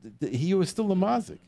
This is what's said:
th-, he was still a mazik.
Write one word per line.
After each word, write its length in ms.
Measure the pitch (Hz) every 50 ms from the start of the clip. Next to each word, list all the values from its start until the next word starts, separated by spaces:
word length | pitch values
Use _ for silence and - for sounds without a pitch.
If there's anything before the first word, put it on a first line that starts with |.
| - 113 - -
th-, 160 | 147 - 131
he 160 | 120 156 180 196
was 140 | 190 170 -
still 220 | - 226 220 202
a 20 | 190
mazik. 440 | 185 196 214 247 240 - - - - -